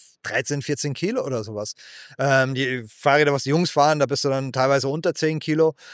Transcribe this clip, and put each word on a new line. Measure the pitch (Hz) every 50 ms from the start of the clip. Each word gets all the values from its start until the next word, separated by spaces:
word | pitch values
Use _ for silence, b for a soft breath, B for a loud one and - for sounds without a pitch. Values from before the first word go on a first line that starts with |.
| - - _ _ -
dreizehn, | - - 131 135 - 143 143
vierzehn | - - 147 - - 147 135
Kilo | - 165 196 240 262 180
oder | 143 131 113 107
sowas. | 110 110 101 107 - B B B B B B B B B -
Ähm, | 131 143 135 135 131 131 135
die | 127 135 127 127 127 113 110
Fahrräder, | - - - 143 139 147 151 143
was | 143 135 -
die | 135
Jungs | 143 165 180 -
fahren, | - 147 143 151 156 147
da | 143
bist | 120 147 - -
du | 143
dann | 135 135 135 135
teilweise | 123 127 131 135 139 139 135 135
unter | 143 160 - - -
zehn | - - 156 160 147
Kilo, | - - 151 156 160 160 147 B B B